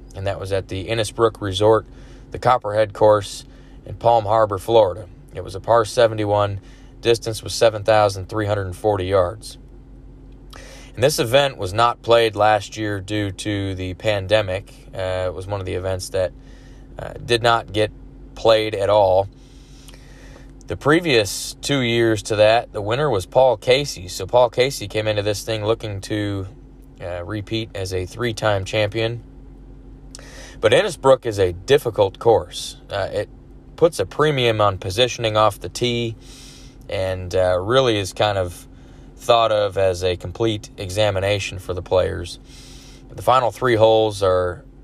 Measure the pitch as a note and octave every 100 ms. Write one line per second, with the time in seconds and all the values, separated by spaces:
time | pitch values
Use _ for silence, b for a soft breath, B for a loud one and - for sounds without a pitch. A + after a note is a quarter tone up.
0 | - F#2+ G2 F#2+ F#2+ G2 F#2 F#2+ F2+ A2+
1 | G#2+ - A2+ - G#2 F#2+ G#2+ A2 - B
2 | B B B - B2 B2 G#2+ G#2 A2 G2+
3 | G#2+ G#2 G2+ - - B B B - F#2+
4 | A#2 A#2 G2+ A2+ G#2+ G2 - A2+ G2+ F2
5 | - - - - F2+ F#2 - A#2 G#2+ -
6 | A#2 A2 G#2 G#2 G2+ G2 B B B B
7 | A#2 A#2 - G#2+ G#2 - A#2 G#2+ G2+ G#2+
8 | G#2 G2 F#2 G#2+ G#2 G#2 F#2+ F2 G#2+ G2+
9 | F#2 G2 F2 - - - - - - -
10 | - - - - - - B B B B
11 | B2+ D3+ B2+ C3 C#3+ D2+ F#2+ G2 A#2 A#2
12 | - A#2 A2+ G#2 G#2 G#2+ G2+ - G#2+ G2+
13 | F#2 G#2+ G2+ F#2+ G#2+ G2+ G2 F#2 F#2 F2
14 | A2 G#2 F#2+ G#2+ G2 F#2+ - - - -
15 | F#2 F#2 F#2 E2 F#2 G2+ F#2 F#2 F#2 F#2+
16 | - - F2+ - B B B B B B
17 | - - - A#2 A#2 A#2 - G2 G#2+ -
18 | - - - - A#2+ A2 G#2+ G2+ G2 G#2
19 | G2 F#2 G2 - B B B B B B
20 | B B B B B B - F2+ C3 E3
21 | F3 A#2+ G2 - - - - C#3+ A#2+ A#2
22 | A#2 A2 - G#2 G#2 A2+ - - G2+ A#2+
23 | D3+ G#2+ F2+ C3 C3 A2+ - B2+ C#3+ -
24 | F2+ - F#2 A#2+ B2 B2 B2+ C#3 G2+ G#2+
25 | G#2+ G#2 G2+ G#2 - A2 G#2 A2+ A2+ G2
26 | F#2 A2 G#2 G2+ F#2+ - - - - -
27 | F2+ F2 F2 G#2+ G2 A2+ A2+ G2+ F#2+ F#2+
28 | F2+ - A#2+ A2 A2 G2+ F#2+ A2 G#2 A2+
29 | A2+ A#2 - - - - - - - -
30 | - - B B B B A2 C3 G#3 -
31 | C3+ C3 A#2+ G#2 F#2 F2 - C#3+ - G#2+
32 | G2 - A#2 G#2 D#2+ - - - - G2
33 | F#2+ G2 G#2 - - - - - E3+ -
34 | F#2+ - D3+ C#3 A#2+ A2 G#2 F#2+ G2+ F#2+
35 | B2 - A2+ G#2+ G#2+ - F2+ - B2 A#2+
36 | A#2 A2 B B B B B B - G2
37 | F#2+ F#2 F#2 F#2 F#2 F2+ F#2+ B2+ C3 G#2
38 | F#2+ - G#2+ G2 F2+ - - B B B
39 | B B - A#2 A2+ G#2+ G#2 F#2+ F#2+ F2
40 | F#2 F2 F#2 F2 A#2 G#2+ - - G2 F2+
41 | G#2+ G2 F#2+ G#2 - F2+ - F2+ F2 F#2
42 | F2+ F2 F2 - B B B B B B
43 | B - - B2+ A#2+ - C3 A2+ A2+ A2
44 | A2 G2+ G2 F#2 F2+ F2+ - -